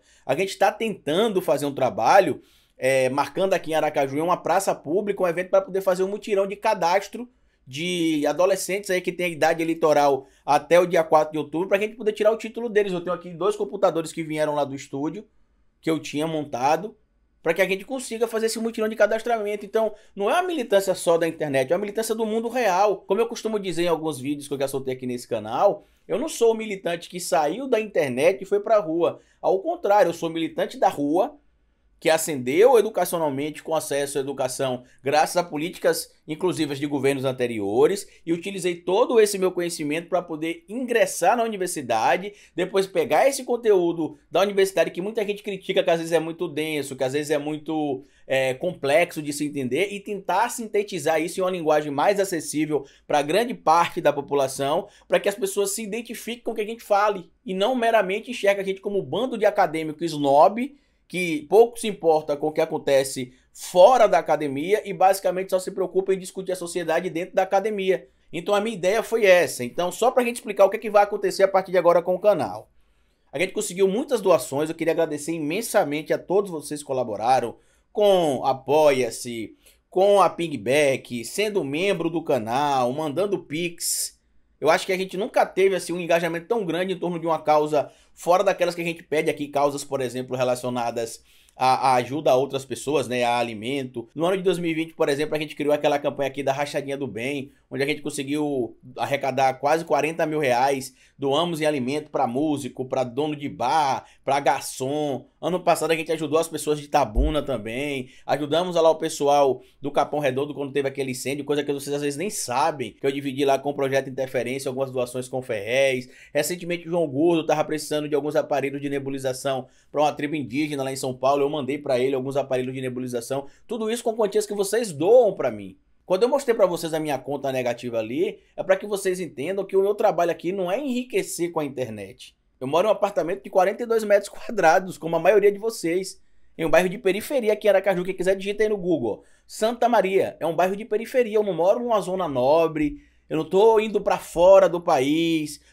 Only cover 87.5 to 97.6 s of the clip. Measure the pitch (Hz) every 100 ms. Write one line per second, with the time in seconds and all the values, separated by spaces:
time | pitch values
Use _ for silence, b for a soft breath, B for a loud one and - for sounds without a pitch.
87.5 | 151 156 147 - B B - 170 185 190
88.5 | 175 175 170 170 165 - 151 170 - 143
89.5 | 143 143 143 - 135 123 123 127 127 127
90.5 | 123 127 123 117 117 113 - b b b
91.5 | - 131 131 135 127 117 135 147 131 139
92.5 | 135 131 113 135 151 113 123 120 120 117
93.5 | 110 117 139 127 120 113 143 170 196 185
94.5 | 175 170 156 165 - 151 143 151 151 156
95.5 | - 147 147 147 143 147 135 135 143 135
96.5 | 135 143 151 139 139 131 104 127 143 135
97.5 | b